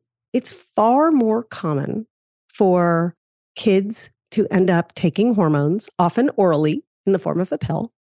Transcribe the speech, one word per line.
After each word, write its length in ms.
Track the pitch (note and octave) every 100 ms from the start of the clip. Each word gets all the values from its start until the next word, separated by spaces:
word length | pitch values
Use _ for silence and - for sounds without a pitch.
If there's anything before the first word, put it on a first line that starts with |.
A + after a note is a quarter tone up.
| _ _ _
it's 180 | B3+ -
far 600 | - _ - A3 C4 D#4+
more 340 | D4+ A3 A3
common 640 | A3+ - E3+ C#3+ - G#3+ A3+ _ _ _ _
for 680 | - G3 F3+ E3+ E3 F3 - _ _ _ -
kids 540 | - F#3+ G3+ A3 - _ _
to 140 | - G#3
end 200 | F#3 F#3
up 240 | E3+ -
taking 400 | - F3 C#3+ A#3
hormones, 540 | G#3+ E3 D3 C#3+ G3 - -
often 320 | E3+ - C#4 -
orally 480 | F#3+ D3+ D#3 G#3 - _ -
in 60 |
the 60 | F#3+
form 220 | - D#3+
of 120 | F#3
a 60 | D4
pill, 340 | - D#3+ A#3 _